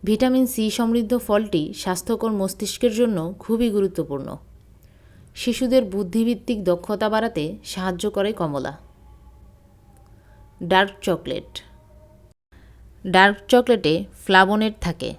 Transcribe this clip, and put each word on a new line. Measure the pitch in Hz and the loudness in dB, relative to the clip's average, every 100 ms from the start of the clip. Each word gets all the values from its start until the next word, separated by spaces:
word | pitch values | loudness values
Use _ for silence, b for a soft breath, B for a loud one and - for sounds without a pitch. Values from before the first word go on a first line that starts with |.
ভিটামিন | - 214 254 262 254 | 0 2 2 2 0
সি | 240 220 | 0 -2
সমৃদ্ধ | 208 226 233 214 247 | 0 0 0 0 -2
ফলটি | 240 208 214 170 156 | 4 4 4 -4 -4
স্বাস্থ্যকর | - 196 185 - 226 226 | -8 -6 -6 -4 -4 -2
মস্তিষ্কের | 214 190 - 208 - 240 | -4 -4 -6 -8 -2 -2
জন্য | 214 247 196 160 196 | 2 0 0 -6 -10
খুবই | - 226 240 | -4 -2 0
গুরুত্বপূর্ণ। | 208 196 185 147 143 135 151 - - - - b b b b b | 0 -2 -2 -6 -8 -10 -14 -18 -20 -20 -20 b b b b b
শিশুদের | - - 226 254 262 | -6 -4 -2 2 2
বুদ্ধিভিত্তিক | 208 190 190 226 226 233 - 220 | 2 -4 -2 0 0 -2 -4 -4
দক্ষতা | 180 175 175 202 214 | 0 -2 -2 -2 0
বাড়াতে | 220 226 226 151 208 | 0 -2 -4 -6 -8
সাহায্য | - - 185 180 214 | -12 -6 -4 -2 -4
করে | 202 196 | -2 -4
কমলা। | 220 165 139 131 147 - - - - - - - - - - - - - b b b b - | -2 -4 -4 -6 -10 -20 -20 -20 -20 -20 -20 -20 -20 -20 -20 -20 -20 -20 b b b b -12
ডার্ক | 175 190 196 - | 0 2 2 -2
চকলেট। | - 170 - 131 - - - - - - - - - _ _ b b b b - 180 | -4 -4 -4 -10 -10 -18 -18 -20 -20 -20 -20 -20 -20 _ _ b b b b -14 0
ডার্ক | 180 196 202 - | 6 6 4 4
চকলেটে | 247 240 226 156 160 202 - | 4 4 2 2 0 -4 -12
ফ্লাভোনেট | - 190 190 214 214 214 | 4 6 6 4 0 -2
থাকে | 175 165 120 | -6 -4 -8